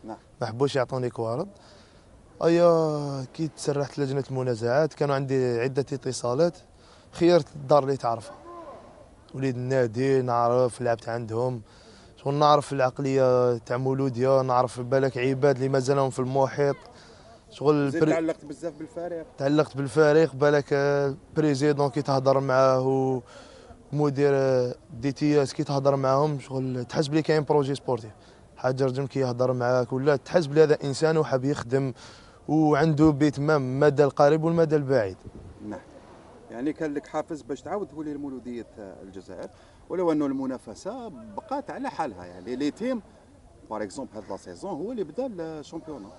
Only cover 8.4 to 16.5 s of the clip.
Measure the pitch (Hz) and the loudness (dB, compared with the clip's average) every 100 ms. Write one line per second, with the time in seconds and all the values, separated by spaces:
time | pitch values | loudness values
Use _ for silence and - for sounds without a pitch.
8.4 | - 339 330 - - - - - - 135 | -18 -18 -16 -18 -20 -20 -20 -20 -16 -4
9.4 | 135 123 123 131 120 110 135 135 127 120 | -4 -4 -2 2 2 0 2 2 2 2
10.4 | 120 123 127 110 120 117 - 117 113 113 | 2 4 2 0 -2 -2 -4 -8 -6 -4
11.4 | 127 123 104 - - - - - 139 143 | -4 -6 -12 -20 -20 -20 -20 -8 -4 2
12.4 | 151 147 135 139 127 - 139 135 131 127 | 6 6 2 0 -2 0 0 2 4 4
13.4 | 123 120 - 123 131 135 139 117 131 135 | 2 0 -4 -4 -2 -2 -2 0 2 2
14.4 | 131 123 127 123 123 135 135 127 127 131 | 4 2 0 -2 -2 0 0 0 -2 2
15.4 | 143 131 135 135 127 139 135 131 127 135 | 2 2 0 0 0 0 0 -2 -2 0
16.4 | 135 | 0